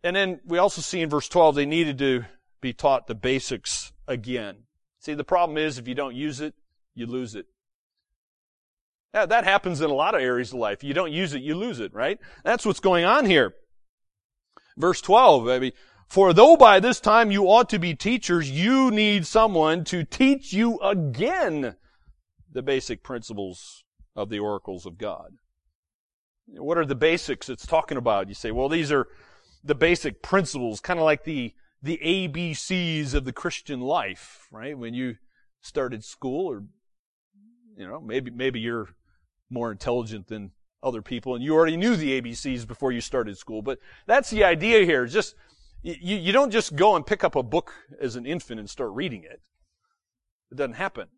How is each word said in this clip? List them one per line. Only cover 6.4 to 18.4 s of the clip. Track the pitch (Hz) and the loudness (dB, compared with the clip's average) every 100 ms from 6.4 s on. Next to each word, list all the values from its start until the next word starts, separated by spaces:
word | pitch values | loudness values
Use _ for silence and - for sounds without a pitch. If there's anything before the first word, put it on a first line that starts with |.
it, | 151 _ _ _ _ | -10 _ _ _ _
you | - 117 | -14 -8
lose | 127 123 107 | -8 -8 -12
it. | - _ _ _ _ _ _ _ _ _ _ _ _ _ _ _ _ | -18 _ _ _ _ _ _ _ _ _ _ _ _ _ _ _ _
That, | 208 185 | -4 2
that | 180 | 2
happens | 185 196 185 156 | 4 2 0 -2
in | 156 | -2
a | 139 | 0
lot | 165 208 | 0 0
of | |
areas | 127 123 120 | 0 -2 -4
of | 127 | -4
life. | 110 101 | -4 -4
You | 139 | -4
don't | 143 175 | -4 -4
use | 151 185 | -4 -4
it, | 139 | -6
you | 135 160 | -6 -6
lose | 233 147 | -6 -8
it, | 104 | -10
right? | 101 135 208 - - | -4 -4 -6 -12 -10
That's | - 233 214 | -4 -2 -2
what's | - | 0
going | 196 175 175 | 2 2 4
on | 262 233 | 4 4
here. | 165 110 - _ _ _ _ _ _ _ _ _ _ _ - | 4 4 -2 _ _ _ _ _ _ _ _ _ _ _ -2
Verse | 165 180 | 0 0
twelve, | - 214 254 143 117 | 4 8 8 8 4
I | 127 | 0
mean, | 131 - - _ _ | -2 -6 -20 _ _
"For | 190 190 | 6 8
though | 170 269 320 | 10 12 12
by | 233 196 | 12 10
this | 226 240 | 6 0
time | - 220 220 | 4 4 4
you | 202 185 | 2 6
ought | 220 247 | 6 6
to | 208 | -2
be | 175 | -4
teachers, | 160 202 247 - 175 | -4 -2 -4 0 -2